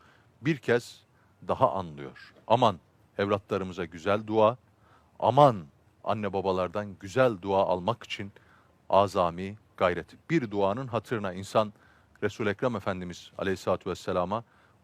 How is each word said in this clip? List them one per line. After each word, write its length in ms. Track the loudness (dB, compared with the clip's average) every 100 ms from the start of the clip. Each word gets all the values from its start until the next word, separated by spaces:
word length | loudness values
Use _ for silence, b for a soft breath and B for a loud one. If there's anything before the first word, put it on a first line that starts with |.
| b b b b
bir 160 | -4 -2
kez 460 | 0 0 0 -20 _ b b b -4
daha 260 | 2 2
anlıyor. 600 | 0 -6 -10 -14 -16 -20 _ 2
Aman 320 | 4 4 2 _ _ _ -4
evlatlarımıza 680 | 0 -2 -2 -4 -4 -8
güzel 420 | -10 -6 -2 -2 0
dua, 300 | 4 4 4 _ _ b b b -2
aman 460 | 2 6 6 4 -6 _ _ _
anne 300 | -4 -4 -2
babalardan 640 | -2 0 0 -2 -4 -8 -12
güzel 420 | -4 2 2 0
dua 220 | 0 2
almak 380 | 2 0 -2 -4
için 280 | -8 -12 -12 -16 b b b b 2
azami 680 | 4 4 2 0 -2 -8 -10 _ 0
gayret. 520 | 0 0 -8 -12 -2
Bir 220 | -2 0
duanın 360 | 0 0 -2 -4
hatırına 460 | -6 -4 -6 -6
insan 400 | -8 -2 0 0 -4 b b b b
Resul-i 260 | -6 -2 -4
Ekrem 260 | -2 -2
Efendimiz 560 | -2 -4 -6 -8 -12 -14 -6
Aleyhisselatü 520 | -4 -2 -2 -2 -4
Vesselam'a 540 | -6 -4 -4 -2 -4 -8 b b b